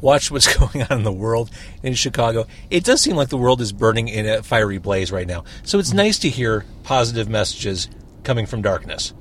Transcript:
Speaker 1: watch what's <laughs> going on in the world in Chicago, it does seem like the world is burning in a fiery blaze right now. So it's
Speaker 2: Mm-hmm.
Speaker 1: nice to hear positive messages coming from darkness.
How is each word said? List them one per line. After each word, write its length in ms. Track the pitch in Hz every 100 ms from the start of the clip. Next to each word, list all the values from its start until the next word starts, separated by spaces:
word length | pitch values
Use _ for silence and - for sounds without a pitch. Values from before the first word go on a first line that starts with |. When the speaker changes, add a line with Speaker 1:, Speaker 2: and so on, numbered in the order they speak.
Speaker 1:
watch 300 | 139 143 -
what's 220 | 143 - -
<laughs> 20 |
going 240 | 131 143
on 160 | 127 127
in 40 |
the 80 | 110
world 380 | 95 107 113 117 - - -
in 120 | 131
Chicago, 520 | 123 139 123 117 113 110 - -
it 140 | 175
does 160 | 180 247
seem 140 | - 170
like 120 | 135
the 80 | 139
world 220 | 123 127
is 120 | 117
burning 360 | 101 113 113 110
in 180 | 107 107
a 160 | 110
fiery 360 | - 120 107 98
blaze 340 | 87 98 90
right 140 | 95 90
now. 180 | 87 - -
So 160 | - 202
it's 100 | 165
Speaker 2:
Mm-hmm. 60 | 196
Speaker 1:
nice 200 | 208 214
to 80 | 156
hear 340 | 123 120 110 - -
positive 460 | - 135 117 117 107
messages 600 | 110 98 - 104 95 - - - -
coming 220 | - 120 104
from 160 | 117
darkness. 500 | 104 92 - 76 - -